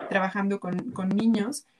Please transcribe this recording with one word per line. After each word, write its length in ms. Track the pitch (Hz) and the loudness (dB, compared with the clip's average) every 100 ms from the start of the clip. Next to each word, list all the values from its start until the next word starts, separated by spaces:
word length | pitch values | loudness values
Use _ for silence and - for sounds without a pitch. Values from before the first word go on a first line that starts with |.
| - | -2
trabajando 500 | 196 190 202 196 202 | 0 0 0 0 -2
con, 320 | 180 180 - | -2 -4 -4
con 180 | - 190 | -4 0
niños 560 | 196 226 214 208 294 - _ | 2 4 4 0 -4 -12 _